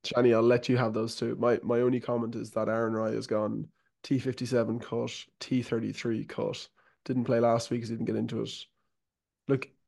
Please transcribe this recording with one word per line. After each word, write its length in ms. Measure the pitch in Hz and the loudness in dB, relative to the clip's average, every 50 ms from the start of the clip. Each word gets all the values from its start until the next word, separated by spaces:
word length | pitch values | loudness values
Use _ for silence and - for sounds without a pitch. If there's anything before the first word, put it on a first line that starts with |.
| - | -8
Shani, 300 | - - 120 123 123 117 | 0 2 4 6 6 6
I'll 80 | 113 | 6
let 260 | 117 120 123 120 - - | 6 6 4 4 4 2
you 80 | 127 | 2
have 160 | 120 123 110 | 2 2 0
those 240 | 110 110 113 113 - | 0 -2 -4 -4 -4
two. 180 | - 117 117 120 | -4 -4 -4 -2
My, 220 | - 120 120 117 - | 0 2 2 2 2
my 180 | - 110 120 117 | 2 0 2 2
only 200 | 123 123 127 123 | 4 2 2 0
comment 340 | - - 120 120 117 117 120 | -2 -2 -2 -2 -2 -4 -6
is 160 | 110 113 110 | -8 -10 -6
that 180 | - 113 110 110 | -4 -2 0 0
Aaron 240 | 110 113 117 113 | 0 0 0 0
Rai 220 | 113 110 110 110 113 | 0 0 -2 -2 -2
has 120 | 110 113 - | -4 -2 -2
gone 400 | 110 107 107 104 113 110 104 - _ _ _ _ _ _ | 0 0 0 0 -2 -6 -8 -10 _ _ _ _ _ _
T 160 | - - 143 127 | -2 0 0 0
fifty-seven 600 | 110 131 123 - 127 113 127 120 113 110 110 120 | 0 -2 -4 -4 -4 0 2 2 2 2 -2 -4
cut, 320 | 110 - 113 120 117 117 - - - _ _ _ | -4 -4 -4 -4 -4 -4 -6 -10 -14 _ _ _
T 220 | - - 131 127 | -4 0 0 0
thirty-three 640 | 120 - 123 113 113 107 - - - 120 113 113 - | 0 0 -2 -2 -2 -4 -6 -4 -2 -2 -2 -2 -4
cut. 420 | - - - - - - - - - _ _ _ _ _ _ _ | -6 -6 -4 -4 -4 -4 -6 -12 -16 _ _ _ _ _ _ _
Didn't 180 | - 131 127 117 | -2 -2 -2 2
play 160 | 120 123 117 | 2 4 4
last 300 | 117 117 117 117 117 - | 6 4 4 2 0 -2
week 100 | 120 120 | -4 -4
'cause 80 | 113 110 | -4 -6
he 60 | 117 | -4
didn't 100 | 113 120 | -4 -2
get 100 | - 110 | -2 0
into 260 | 110 117 117 117 110 | -2 -2 -2 -2 -4
it. 100 | 113 - - - - _ _ _ _ _ _ _ _ _ _ _ _ _ _ _ _ - | -4 -6 -8 -14 -16 _ _ _ _ _ _ _ _ _ _ _ _ _ _ _ _ 0
Look, 180 | 139 131 - - _ _ _ | 0 0 0 -8 _ _ _